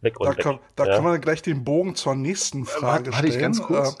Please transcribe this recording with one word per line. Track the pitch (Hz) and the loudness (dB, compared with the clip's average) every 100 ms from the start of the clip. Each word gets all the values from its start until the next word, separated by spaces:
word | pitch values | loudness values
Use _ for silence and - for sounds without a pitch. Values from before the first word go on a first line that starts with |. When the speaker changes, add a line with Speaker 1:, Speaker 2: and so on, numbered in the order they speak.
| 117 | -4
Speaker 1:
weg | - | 0
und | - | -2
Speaker 2:
Da | 139 | 0
Speaker 1:
weg. | |
Speaker 2:
kann, | - 135 - - | 0 -2 -8 -2
da | 117 | 2
Speaker 1:
Ja. | |
Speaker 2:
kann | 98 | 4
man | 165 170 | 4 2
gleich | 147 156 | 0 -2
den | - 143 | 0 -2
Bogen | 120 147 190 - | 0 0 0 -2
zur | - | -2
nächsten | 135 135 190 - 139 | -2 -2 -2 -4 -4
Speaker 3:
Äh, | 123 | -6
Speaker 2:
Frage | - 131 120 127 | -2 2 0 0
Speaker 3:
warte | 120 151 | 0 0
ich | |
Speaker 2:
stellen. | 123 | 2
Speaker 3:
ganz | - 226 | 0 -2
kurz? | - 165 139 | 0 0 0
Speaker 2:
Äh, | 143 | -2